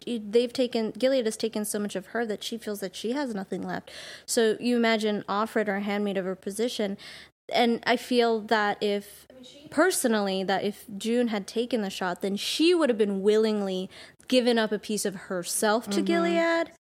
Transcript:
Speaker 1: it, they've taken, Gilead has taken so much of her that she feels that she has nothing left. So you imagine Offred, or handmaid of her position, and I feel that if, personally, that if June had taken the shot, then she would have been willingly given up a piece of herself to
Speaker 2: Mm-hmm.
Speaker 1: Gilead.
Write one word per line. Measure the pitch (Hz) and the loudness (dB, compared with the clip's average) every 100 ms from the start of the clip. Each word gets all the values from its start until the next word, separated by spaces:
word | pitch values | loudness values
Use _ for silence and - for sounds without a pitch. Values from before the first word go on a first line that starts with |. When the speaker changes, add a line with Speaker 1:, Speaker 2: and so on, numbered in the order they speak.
| - | -6
Speaker 1:
it, | 240 208 | -8 0
they've | 233 247 | 2 2
taken, | 247 247 233 220 | 0 0 0 -2
Gilead | 208 254 269 220 | 0 2 2 0
has | - | -2
taken | 226 220 208 | -4 -4 -4
so | 214 | -4
much | 202 190 | -4 -6
of | - | -6
her | 226 | -6
that | 233 196 | -4 -6
she | - 233 | -8 -8
feels | - 202 | -8 -8
that | 190 - | -8 -6
she | 214 | -4
has | 269 269 | -4 -4
nothing | 202 190 185 185 | -6 -6 -8 -6
left. | 180 - - - - | -8 -10 -16 -16 -14
So | - 247 226 - | -2 2 2 2
you | 240 240 | 0 2
imagine | 226 226 214 208 - | 4 2 0 -2 -2
Offred, | 196 220 226 208 | -2 0 0 0
or | 196 | -2
handmaid | 208 202 208 196 | -2 -2 -2 -2
of | |
her | 185 185 | -4 -6
position, | - 196 240 - 202 202 - - - _ - | -8 -4 -4 -2 -4 -4 -12 -18 -20 _ -2
and | - 240 226 | 2 4 2
I | - 240 | 2 0
feel | - 240 233 226 | 2 2 4 2
that | 214 220 208 - | 2 2 2 0
if, | 208 202 202 - - - - 285 294 | -2 -2 -4 -16 -20 -20 -20 -20 -4
personally, | - 359 359 247 220 202 190 | 2 2 2 2 2 0 0
that | 185 190 | 0 0
if | 202 - - 196 | -2 -6 -12 -8
June | 220 240 233 | -2 0 2
had | 208 190 | -2 -4
taken | 226 240 240 | -4 -2 -2
the | 196 | -2
shot, | - 185 180 | -4 -4 -2
then | 202 202 | -4 -2
she | - - 320 | -2 2 4
would | 349 285 | 6 4
have | 220 | 2
been | 208 196 | 0 2
willingly | 196 214 220 214 196 185 190 - - - - | 4 4 4 0 -2 -4 -6 -12 -20 -20 0
given | 254 240 233 | 2 4 2
up | 214 | 2
a | 214 | -2
piece | - 208 | -2 -2
of | 208 185 - | -2 -6 -6
herself | 185 175 - 220 220 202 | -6 -4 0 2 2 2
to | 202 | 0
Speaker 2:
Mm-hmm. | |
Speaker 1:
Gilead. | 196 339 339 339 330 330 330 - | 2 2 2 2 2 2 -2 -8